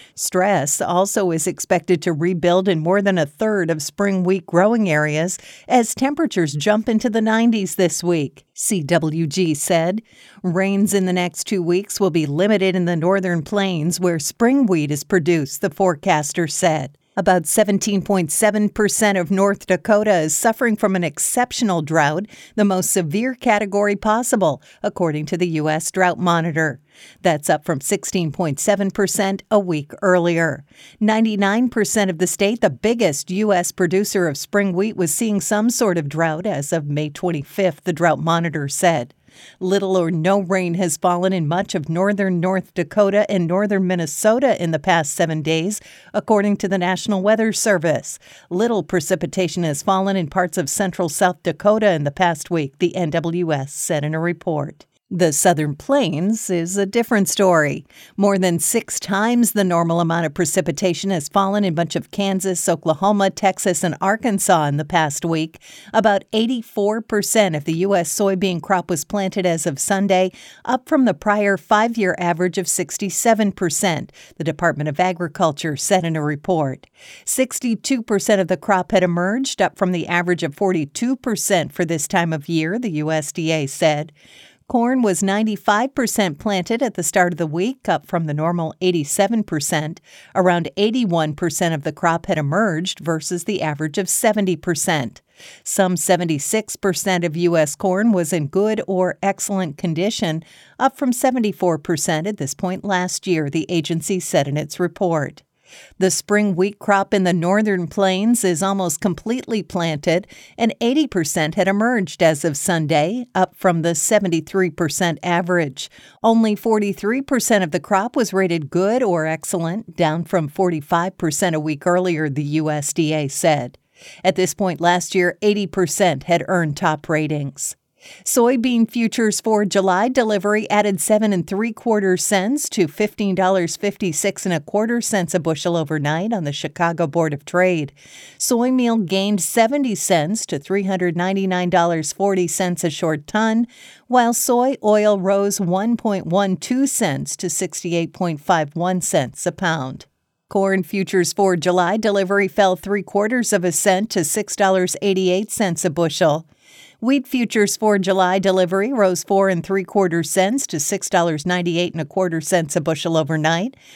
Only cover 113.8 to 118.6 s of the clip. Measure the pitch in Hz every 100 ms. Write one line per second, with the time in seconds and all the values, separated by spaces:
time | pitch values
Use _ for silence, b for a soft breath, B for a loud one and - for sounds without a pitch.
113.8 | 165 170 - 214 196 165 151 190 185 151
114.8 | 165 - 180 156 - 170 175 180 151 -
115.8 | - B B B 226 226 220 208 233 220
116.8 | 202 190 202 254 269 254 - 214 180 170
117.8 | 147 190 220 - 220 190 190 170